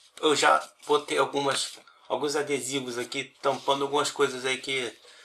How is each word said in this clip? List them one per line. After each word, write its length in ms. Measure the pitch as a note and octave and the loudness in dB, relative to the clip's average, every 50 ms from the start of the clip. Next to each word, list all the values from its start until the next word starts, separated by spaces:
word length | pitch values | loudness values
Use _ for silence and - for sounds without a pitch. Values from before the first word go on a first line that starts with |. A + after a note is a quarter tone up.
| - - _ - | -20 -20 _ 0
Eu 120 | - D#3 C#3+ | 2 2 4
já 320 | C3+ D#3 D#3 D#3 - - - _ _ - | 6 6 4 4 4 0 -4 _ _ -2
botei 300 | - D3 C#3+ C#3+ - D#3 | 0 0 0 2 0 0
algumas, 560 | C#3+ C3+ C3 C3+ C#3 C#3 C3+ B2+ - - - - - - - _ _ _ | 0 0 2 0 0 0 0 0 0 -4 -6 -10 -16 -20 -20 _ _ _
alguns 300 | - C3 B2 D3 D3 C#3+ | -4 -4 -2 -2 0 0
adesivos 600 | D3+ C#3 D3 C#3+ B2 A#2+ C3 C#3 C#3 B2+ B2 A#2 | -2 0 0 -2 -4 -2 -4 -4 -4 -4 -4 -6
aqui, 380 | A#2+ A#2+ - - C#3 C3 - _ - | -6 -6 -6 -6 -8 -8 -8 _ -2
tampando 420 | - C#3 C3 C3 - C#3 C#3 C#3 C#3+ | -2 0 0 0 0 0 0 0 0
algumas 260 | C#3 C#3+ D3 C#3+ - | 0 2 0 0 0
coisas 360 | - - C#3+ C3 B2+ B2+ B2+ | 2 0 0 0 0 -4 -4
aí 120 | C3 C3 | -4 -4
que 400 | B2 - C#3 C3+ C3 B2 A2 - - - - - - | -4 -4 -6 -4 -4 -4 -6 -8 -12 -20 -20 -20 -20